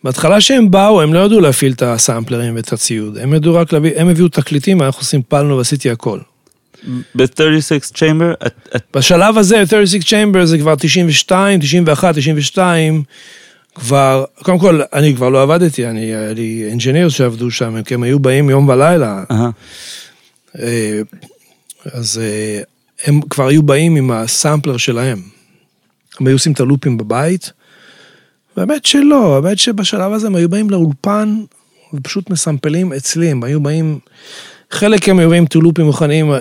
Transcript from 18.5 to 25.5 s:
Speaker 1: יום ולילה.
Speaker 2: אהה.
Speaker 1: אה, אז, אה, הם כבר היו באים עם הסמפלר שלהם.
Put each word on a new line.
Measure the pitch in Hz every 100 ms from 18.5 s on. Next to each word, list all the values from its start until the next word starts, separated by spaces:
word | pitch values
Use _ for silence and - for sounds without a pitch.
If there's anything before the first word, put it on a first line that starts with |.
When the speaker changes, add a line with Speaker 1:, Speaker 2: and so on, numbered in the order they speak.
Speaker 1:
יום | 135 139
ולילה. | 127 151 175 120 98 95
Speaker 2:
אהה. | 110 117 110 - - - - - _ _ _ _ -
Speaker 1:
אה, | 117 117 107 107 107 - - _ _ _ _ - -
אז, | 127 113 110
אה, | 110 104 107 104 - _ _ _
הם | - 147 151
כבר | - 131
היו | 151
באים | 147 139 165 160
עם | 131
הסמפלר | 113 113 - 151 151 143 120
שלהם. | - 120 127 110 92 _ _